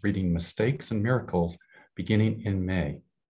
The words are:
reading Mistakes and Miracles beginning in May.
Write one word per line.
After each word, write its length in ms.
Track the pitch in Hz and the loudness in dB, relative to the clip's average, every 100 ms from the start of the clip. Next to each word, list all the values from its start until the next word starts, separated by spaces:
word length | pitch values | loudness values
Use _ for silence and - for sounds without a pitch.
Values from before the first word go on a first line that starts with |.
reading 300 | 104 98 92 | -2 0 0
Mistakes 580 | 85 85 - 110 139 - | 0 -2 0 0 0 -2
and 120 | 113 | -2
Miracles 560 | 110 127 117 90 87 87 _ - _ | 2 0 0 0 0 -4 _ -20 _
beginning 500 | - 90 107 110 110 107 | -10 0 4 4 0 -2
in 180 | 95 | -2
May. 320 | 92 92 73 73 - _ _ | 0 0 0 -4 -14 _ _